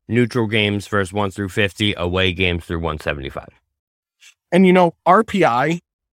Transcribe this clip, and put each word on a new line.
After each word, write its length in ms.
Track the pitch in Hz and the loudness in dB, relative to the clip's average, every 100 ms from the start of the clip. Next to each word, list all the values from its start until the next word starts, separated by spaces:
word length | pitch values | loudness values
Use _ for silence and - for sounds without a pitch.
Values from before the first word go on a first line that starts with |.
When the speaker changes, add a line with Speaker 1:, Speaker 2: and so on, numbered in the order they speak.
| - | -4
Speaker 1:
neutral 400 | 113 120 123 110 | 0 0 0 -2
games 400 | 110 104 101 98 | 0 0 -2 -4
versus 260 | 104 95 | -4 -4
one 180 | 98 101 | -4 -6
through 180 | 92 98 | -6 -6
fifty, 460 | - 101 - 104 92 | -2 -2 0 -4 -2
away 360 | 87 90 95 | -2 0 0
games 320 | 87 92 87 | 0 -2 -2
through 140 | - 85 | -6 -6
one 220 | 82 78 | -6 -6
seventy-five. 480 | - 76 67 - - _ _ _ _ _ _ _ _ _ - | -6 -8 -8 -14 -18 _ _ _ _ _ _ _ _ _ -2
Speaker 2:
And, 120 | 180 190 | 4 6
you 60 | |
know, 220 | 185 175 - - | 6 4 0 2
R 180 | 190 | 4
P 200 | 226 202 | 2 0
I, 360 | 156 117 147 170 _ _ _ | 2 2 -2 -4 _ _ _